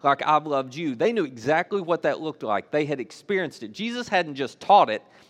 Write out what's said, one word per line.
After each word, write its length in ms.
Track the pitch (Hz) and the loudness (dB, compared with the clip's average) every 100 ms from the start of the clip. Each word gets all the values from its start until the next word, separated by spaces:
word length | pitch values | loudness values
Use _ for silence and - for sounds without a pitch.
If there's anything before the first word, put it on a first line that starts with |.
like 200 | 143 139 | 2 2
I've 220 | - 151 151 | 2 2 2
loved 300 | 139 131 139 | -2 -2 -6
you," 180 | 160 | -6
they 180 | 120 196 | 0 0
knew 120 | 226 | 0
exactly 560 | 143 120 120 160 180 202 | -2 -4 0 0 0 -4
what 220 | 170 165 | 0 0
that 180 | 156 - | 0 -2
looked 240 | 156 - | -6 -6
like. 260 | 113 98 - | -2 -2 0
They 140 | 151 | -2
had 160 | 147 135 | -2 -4
experienced 640 | 107 - - 190 160 - | -6 -12 -4 -2 -2 -8
it. 80 | 107 | -14
Jesus 340 | 110 226 240 233 | -8 -8 -6 -2
hadn't 300 | 190 156 135 | 0 0 -4
just 240 | 127 - | -6 -6
taught 280 | - 202 127 | 6 6 6
it, 140 | 107 - - | 0 -6 -20